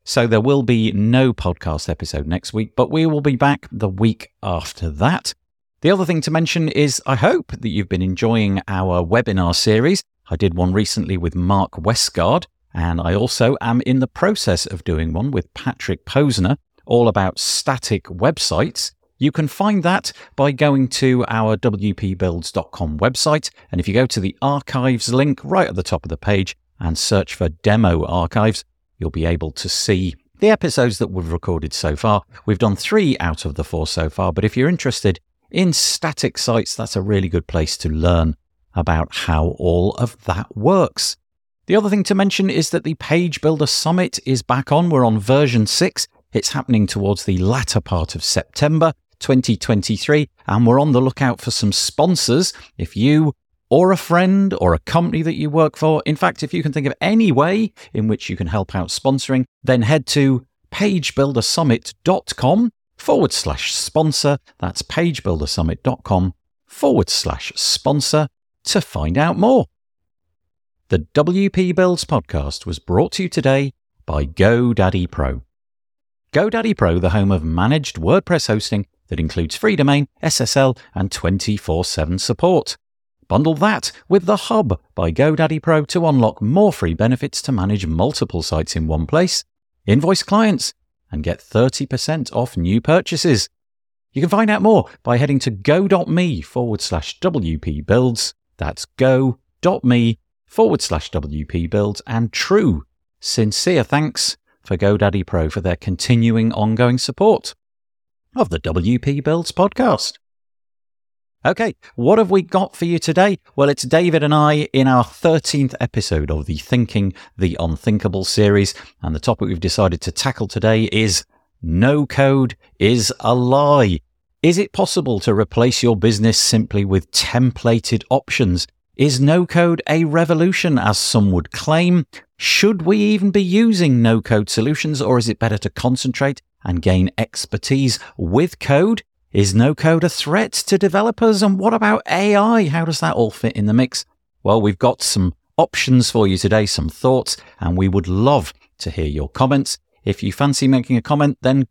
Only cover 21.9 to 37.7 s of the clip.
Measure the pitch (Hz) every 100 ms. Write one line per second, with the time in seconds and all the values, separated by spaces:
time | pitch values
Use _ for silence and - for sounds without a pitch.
21.9 | 95 101 92 92 85 78 - - - 82
22.9 | 76 113 131 - 151 - _ - 90 87
23.9 | 104 131 - 95 - 139 143 - 135 127
24.9 | 123 - 127 147 135 - 190 180 87 90
25.9 | 85 - 80 - 101 95 - _ - 82
26.9 | 80 - 101 - - 87 80 - 107 104
27.9 | 85 76 87 85 120 110 95 - _ _
28.9 | - 80 76 80 85 80 - 95 - -
29.9 | 95 92 - _ - 208 214 170 139 127
30.9 | 104 - 92 82 82 - 85 78 - 78
31.9 | 76 113 104 - - - 101 113 101 -
32.9 | 214 180 127 85 76 85 73 80 82 80
33.9 | - 78 - 90 82 104 - 139 180 131
34.9 | - 104 92 _ _ _ - 185 151 -
35.9 | - 165 147 - - - 117 - - 110
36.9 | 101 98 101 92 87 - 85 78